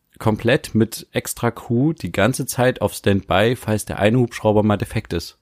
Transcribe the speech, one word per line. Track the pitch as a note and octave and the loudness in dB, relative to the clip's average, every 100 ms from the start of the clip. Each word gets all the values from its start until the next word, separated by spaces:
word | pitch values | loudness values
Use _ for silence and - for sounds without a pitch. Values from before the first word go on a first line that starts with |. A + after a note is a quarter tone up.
| _ _ | _ _
komplett | A2+ G#2+ A#2 D3 - G#2+ | 0 2 2 0 0 0
mit | A2 - - | 0 -2 -8
extra | B2+ - - A#2+ | -6 -6 -4 -4
Crew | - - A#2+ D3+ | -4 -4 0 0
die | D#3 F2 | -2 -6
ganze | F#2 G#2 C3 C3 | 0 0 0 -4
Zeit | - B2+ - | 0 0 2
auf | G2 | -2
Standby, | - G#2 G2 - F2+ A2+ B2+ | -2 0 0 2 2 2 0
falls | - G#2+ | -2 -4
der | - - | -4 0
eine | G#2 B2+ | 2 2
Hubschrauber | A#2+ - A2 G#2+ | 0 0 2 4
mal | G#2+ G#2 | 2 0
defekt | - A2+ - | -2 -6 -4
ist. | F2 - - | -6 -6 -16